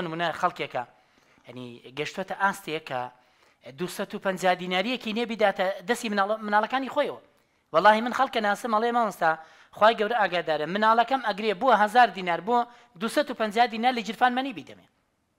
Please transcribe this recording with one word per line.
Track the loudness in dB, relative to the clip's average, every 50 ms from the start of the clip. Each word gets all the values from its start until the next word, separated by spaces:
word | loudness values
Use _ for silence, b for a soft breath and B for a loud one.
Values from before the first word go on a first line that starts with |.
| -2
نمونە | -2 -4 -4 -4 -4 -2 -2
خەڵکێکە، | -2 -2 -2 -4 -8 -6 -6 -8 -8 -8 _ b b b b b b b b b b -18
یعنی | -16 -14 -14 -14 -16 -18 -20 -12 -10
گەشتوتە | -8 -8 -6 -8 -8 -10 -8 -4 -2
ئاستێک | 0 0 -2 -4 -6 -8 -8 -8 -6 -6
کە | -6 -6 -6 -8 -12 b b b b b b b b b -20 -18 -10 -8
دووسەد | -8 -8 -6 -8 -8 -8 -8
و | -4
پەنجا | -4 -4 -2 0 2 0 0
دیناریەکی | 0 -2 -2 -2 -2 0 -2 -4 -6 -6 -6 -4
نێ | -4 -4 -4
بیداتە | 0 2 2 2 2 0 -2 -2 -4 -4 -4 -4
دەستی | -4 -2 -4 -2
مناڵ-، | -2 0 0 0 -2 -4 -2
مناڵەکانی | 0 2 2 2 2 -2 -4 -4 -2 -2
خۆیەوە. | 0 0 0 -4 -8 -14 _ _ _ _ _ _ _ _ _
وەڵاهی | 2 6 8 8 6 6 2
من | -2
خەڵکە | 0 0 -2 0 0
ناسم، | 0 0 0 -2 -2 -2 -2 0
ئەڵێ، | 0 0 0 0
"مامۆستا، | 0 0 -2 -2 0 0 0 0 B B B B B B B
خوای | 0 4 6 6 6 4
گەورە | 0 0 2 0
ئاگادارە، | 0 2 0 -2 0 0 -2 -2 -2 -2 0
مناڵەکەم | 2 4 4 4 4 4 2 -2 -2 -2 -4
ئەگرێ | -4 -2 -2 -4 -2
بۆ | 0 4 4 4 4
هەزار | 4 4 6 6 4 4 2
دینار، | -2 -4 -2 -4 -2
بۆ | -2 0 0 0 0 -2 B B B B B -8
دووسەد | -6 -2 0 -2 -2 -2
و | -4
پەنجا | -4 -4 0 2 2 2
دینار | 2 0 0 0 0 0
لە | 0 -4
جیرفان | -6 -2 0 0 2 2
مەنی | 0 -4 -6 -8 -12
بیدەمێ." | -14 -16 -20 -20 _ _ _ _ _ _ _ _ _ _ _